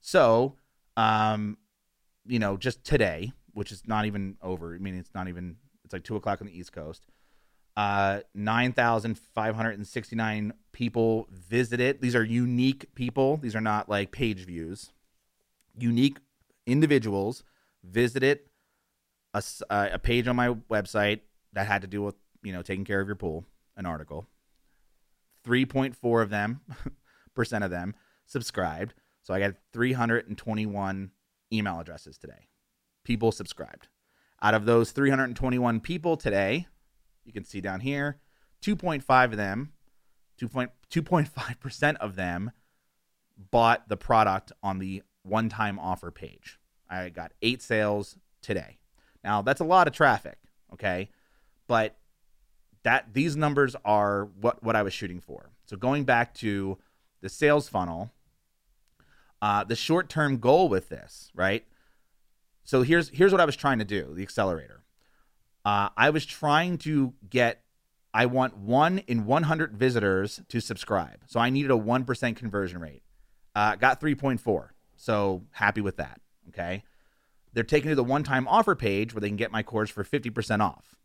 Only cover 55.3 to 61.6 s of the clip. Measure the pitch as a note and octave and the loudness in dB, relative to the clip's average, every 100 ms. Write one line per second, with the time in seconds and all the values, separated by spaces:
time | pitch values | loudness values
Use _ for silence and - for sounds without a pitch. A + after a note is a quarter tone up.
55.3 | - - _ _ G2 A#2+ C#3+ C3+ A#2+ A#2+ | -20 -20 _ _ -4 0 0 2 2 2
56.3 | - A2+ G2 G2 F#2+ _ _ _ _ F#2+ | -4 -4 -2 -4 -8 _ _ _ _ -14
57.3 | - D3+ D3 C#3+ G#2 F2 E2 G#2+ _ _ | 0 2 2 0 -4 -4 -6 -10 _ _
58.3 | _ _ _ _ _ _ _ _ _ _ | _ _ _ _ _ _ _ _ _ _
59.3 | _ G#2 G#2 G2 A#2 - E3 F3+ D3+ D3 | _ 0 0 0 -4 0 -2 -2 -2 0
60.3 | C3+ A#2 D3+ F#3 F#2+ - D2 - - - | 2 4 6 6 0 -4 -16 -16 -20 -18
61.3 | - F#2 G#2 | -2 0 0